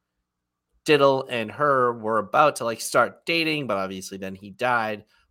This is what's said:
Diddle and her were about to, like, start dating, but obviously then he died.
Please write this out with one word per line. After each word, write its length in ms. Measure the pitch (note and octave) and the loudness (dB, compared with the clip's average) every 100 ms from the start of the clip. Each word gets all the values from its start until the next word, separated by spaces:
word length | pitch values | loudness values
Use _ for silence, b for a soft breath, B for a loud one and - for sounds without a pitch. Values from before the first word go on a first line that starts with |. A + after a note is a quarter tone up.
| _ _ _ _ _ _ _ _ - | _ _ _ _ _ _ _ _ 2
Diddle 400 | D3 C#3 C3+ - | 6 6 4 -2
and 200 | B2 G#2+ | -6 -6
her 420 | A#2+ D3 C3+ B2 | -2 0 2 0
were 260 | A#2 G#2+ A2 | -2 -2 -2
about 380 | G2 C#3+ D3+ - | 0 4 4 2
to, 80 | A#2 | -6
like, 160 | A2+ | -6
start 440 | - C#3 A2 - - | 0 2 2 -2 -4
dating, 420 | E3 D#3+ D3+ B2 | -2 0 -2 -2
but 100 | G2 | -2
obviously 400 | F#2+ F#2+ F#2 F#2+ | -4 -8 -10 -10
then 180 | F#2+ F#2+ | -10 -12
he 140 | G#2 | -16
died. 560 | F#2+ B2 A#2+ A2 G#2+ - _ _ | -6 -2 0 -2 -6 -12 _ _